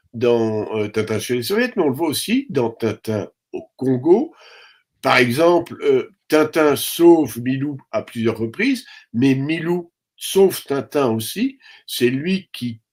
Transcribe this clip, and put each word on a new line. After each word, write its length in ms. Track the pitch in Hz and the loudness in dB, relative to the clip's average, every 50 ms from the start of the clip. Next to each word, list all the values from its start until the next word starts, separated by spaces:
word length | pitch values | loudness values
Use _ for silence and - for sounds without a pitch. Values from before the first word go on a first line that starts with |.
| _ _ - | _ _ -10
dans, 640 | 113 120 120 120 117 113 110 110 107 104 - 107 | -2 0 2 2 2 2 0 -2 -4 -6 -4 -4
euh, 120 | 110 104 104 | -4 -4 -4
Tintin 300 | - 110 104 - 110 104 | -4 -4 -4 -2 -4 -4
chez 180 | - - 123 | -4 -4 -4
les 60 | 123 117 | -4 -4
Soviets, 300 | 117 196 220 247 240 - | -2 -2 -2 -2 -2 -2
mais 80 | 208 170 | -2 -2
on 60 | 143 | -2
le 80 | 123 | -2
voit 120 | 139 170 156 | -2 -2 -4
aussi 380 | 131 - - - 220 262 277 - | -4 -4 -4 -2 -2 -2 -2 -2
dans 200 | 170 135 120 - | -2 -2 -2 -2
Tintin 600 | - - - 110 98 - - - 110 104 90 - _ _ _ _ - | -4 -4 -4 -4 -4 -4 -6 -6 -4 -4 -6 -8 _ _ _ _ -14
au 160 | - - _ _ | -14 -14 _ _
Congo. 580 | - 127 135 131 123 127 165 180 226 302 330 - _ - - - - - - _ _ _ _ _ _ - | -6 -2 -2 -2 0 4 4 4 4 2 -2 -8 _ -20 -20 -20 -20 -20 -20 _ _ _ _ _ _ -2
Par 140 | 127 127 | 2 4
exemple, 600 | 127 127 120 120 139 165 170 175 165 - - 113 - - | 4 4 2 2 2 4 4 4 4 0 -2 -10 -6 0
euh, 320 | 147 135 127 117 - _ _ _ - | 2 2 2 0 -4 _ _ _ 0
Tintin 480 | 151 156 156 151 - 170 156 147 139 | 2 2 2 2 2 2 2 2 2
sauve 640 | - - - - - 170 170 170 160 151 123 - 120 | 0 -2 -6 -2 4 6 8 8 8 6 0 -2 -6
Milou 380 | 120 127 135 135 139 151 143 135 - _ | -4 -4 -2 -2 -4 -6 -6 -10 -12 _
à 120 | - 107 104 | -6 -6 -6
plusieurs 360 | - - 120 110 117 - - | -6 -6 -2 -2 -2 -2 -2
reprises, 460 | 113 113 113 - 214 269 269 226 - - - - - _ - | -4 -6 -4 -2 -2 0 -2 -2 -4 -14 -20 -20 -20 _ -4
mais 220 | 113 131 139 131 | 0 2 2 2
Milou 560 | 135 135 147 160 160 156 170 175 180 170 - _ _ _ _ _ | 2 0 -4 -4 -4 -2 -4 -4 -4 -4 -8 _ _ _ _ _
sauve 460 | - - - - 190 196 185 - - - | -16 -12 -2 2 4 4 4 4 0 -6
Tintin 440 | - 139 131 123 - - 147 139 120 | -4 -4 -4 -4 -4 -2 0 0 2
aussi. 500 | 110 113 110 - - 185 240 277 269 _ _ - - - _ | 0 -2 -4 -6 -6 -4 -4 -4 -4 _ _ -20 -20 -20 _
C'est 240 | - - - 127 123 | -12 -6 -2 0 0
lui 400 | 131 135 147 180 190 185 - _ - | 0 0 -2 -2 -4 -4 -4 _ -14
qui 280 | - 123 120 113 113 _ _ | -10 -8 -8 -8 -10 _ _